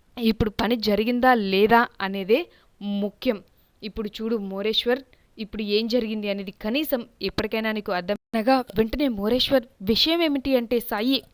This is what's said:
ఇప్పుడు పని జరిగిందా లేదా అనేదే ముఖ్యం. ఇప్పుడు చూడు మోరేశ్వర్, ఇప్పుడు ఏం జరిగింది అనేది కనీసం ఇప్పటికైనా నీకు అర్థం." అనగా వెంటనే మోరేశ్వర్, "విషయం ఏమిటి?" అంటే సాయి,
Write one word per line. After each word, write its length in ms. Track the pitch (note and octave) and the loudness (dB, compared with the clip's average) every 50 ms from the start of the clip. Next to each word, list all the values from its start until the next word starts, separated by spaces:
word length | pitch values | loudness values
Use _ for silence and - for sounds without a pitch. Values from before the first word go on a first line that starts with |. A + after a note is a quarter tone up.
| _ _ _ B3+ | _ _ _ -2
ఇప్పుడు 320 | A#3 A3+ G#3+ - A#3 G#3+ | 0 0 2 2 0 -2
పని 260 | - - A3 G#3 B3 | 0 0 0 0 0
జరిగిందా 580 | A3+ G#3 G#3+ G#3 G3+ A3 A#3+ B3 A#3+ B3 B3+ B3 | 0 0 0 0 0 0 0 0 4 4 4 4
లేదా 520 | A3+ G3+ F#3+ F#3+ G3 G#3 G#3+ A#3 A#3 A#3+ - _ - | 4 2 2 4 4 6 6 6 4 4 2 _ -6
అనేదే 460 | F#3+ F#3+ G3 G3 F#3 F#3 A#3 D#4 F4 - _ _ _ _ _ - | -6 -6 -6 -4 0 2 2 2 2 -2 _ _ _ _ _ -12
ముఖ్యం. 600 | G3+ G3+ G3+ G3+ G3+ G3+ - _ - B3+ A3 F#3+ - _ _ _ _ _ _ _ | -8 -6 -4 -2 -4 -4 -6 _ -2 -2 -2 -2 -6 _ _ _ _ _ _ _
ఇప్పుడు 280 | G3+ G#3+ - A3+ G#3+ G#3 - - | -14 -12 -8 -8 -8 -8 -8 -8
చూడు 140 | A3 A3+ A#3 | -4 -4 -4
మోరేశ్వర్, 640 | G#3+ G3 F#3+ F#3+ G3 G#3+ A3 A3 - - A#3+ B3 C#4 C4 _ _ _ _ _ _ - | -4 -4 -6 -6 -4 -4 -2 -2 0 0 0 -2 -2 -4 _ _ _ _ _ _ -14
ఇప్పుడు 240 | G#3+ - - G#3+ | -12 -10 -8 -8
ఏం 260 | G#3+ G3+ G#3 G#3+ A3+ A3+ | -2 0 0 0 2 2
జరిగింది 420 | A#3+ B3 A3+ G#3+ A3 G#3+ G#3 G3+ | 0 0 0 -2 -4 -4 -4 -4
అనేది 200 | G3 G3+ G3 G3 | -4 -4 -6 -10
కనీసం 560 | - - - G#3+ A#3+ D4+ D#4 - C#4 A#3+ A3+ - _ - | -10 -8 -4 -2 -2 -2 0 -2 -2 -4 -4 -8 _ -8
ఇప్పటికైనా 500 | F#3 G3 - - G#3+ G#3 - A3 A3 A3 | -8 -4 -2 -4 -4 -2 -2 -2 -2 -2
నీకు 200 | G#3+ G#3+ G#3 G#3+ | -4 -4 -4 -4
అర్థం." 260 | F3+ F3+ F3 F#3+ G#3 - _ _ - | -4 -4 -2 -4 -4 -6 _ _ -4
అనగా 300 | A3+ G#3 B3+ C4+ C4 A#3+ - - | 0 2 2 2 2 0 0 0
వెంటనే 320 | G#3+ A3+ A3 - B3+ D4 C4+ | 0 0 0 0 -2 -2 -2
మోరేశ్వర్, 540 | A3 G3 G3+ A3 A#3+ B3+ - - C#4 B3+ A#3 - _ - | -2 -2 0 0 0 0 2 2 2 0 0 -2 _ -4
"విషయం 400 | F#3+ G3 A3 - - D#4+ E4 E4+ | -2 0 2 2 2 2 2 2
ఏమిటి?" 340 | E4 D#4 C#4+ C4+ - C#4 C4 | 2 2 0 0 0 2 2
అంటే 240 | B3 A#3 A3 B3 A3+ | 0 2 0 -2 -2
సాయి, 420 | - - A3+ G#3 A3 C4 C#4 B3 - _ | -2 -2 -4 -2 0 0 0 0 -2 _